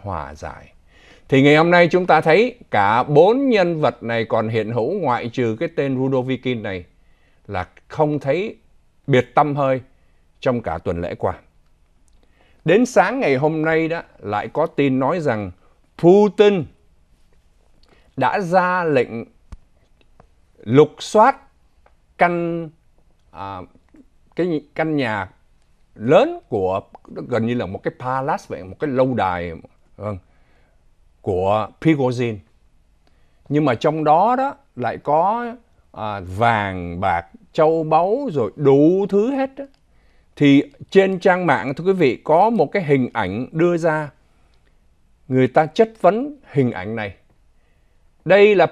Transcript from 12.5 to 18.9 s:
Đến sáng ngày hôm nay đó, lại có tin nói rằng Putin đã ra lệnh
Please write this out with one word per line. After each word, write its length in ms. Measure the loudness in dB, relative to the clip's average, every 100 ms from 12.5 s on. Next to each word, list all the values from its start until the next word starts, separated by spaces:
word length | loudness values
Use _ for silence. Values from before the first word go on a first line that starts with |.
| _ 0
Đến 200 | 2 2
sáng 340 | 2 2 0
ngày 160 | 0 0
hôm 260 | 0 -2
nay 260 | -2 0 -2
đó, 140 | -6 -12 _
lại 280 | -6 -6 -4
có 180 | -4 -4
tin 340 | 0 0 0
nói 200 | -2 -2
rằng 320 | -2 -4 -6 -12 _ _ _ 0
Putin 680 | 4 6 4 4 2 2 -4 _ _ _ _ _ _ _ _ _ _ _ _ _ _ -4
đã 220 | -2 -2
ra 440 | 0 0 0 -2
lệnh 420 | 0